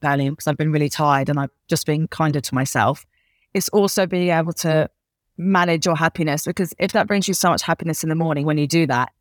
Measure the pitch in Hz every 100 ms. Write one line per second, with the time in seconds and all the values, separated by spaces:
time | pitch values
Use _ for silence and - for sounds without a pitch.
0 | 147 139 139 151 - 147 156 151 143 -
1 | 147 139 135 147 139 - - 165 - 151
2 | 160 - 156 143 - 127 131 127 110 147
3 | - _ _ _ _ 196 - 208 196 -
4 | 185 180 180 165 165 - 165 156 - -
5 | _ _ _ - 185 190 175 165 170 156
6 | 165 - 156 147 - 175 170 - 190 214
7 | 208 202 190 180 180 - - 165 165 156
8 | 160 160 165 147 151 151 143 170 151 123
9 | 123 -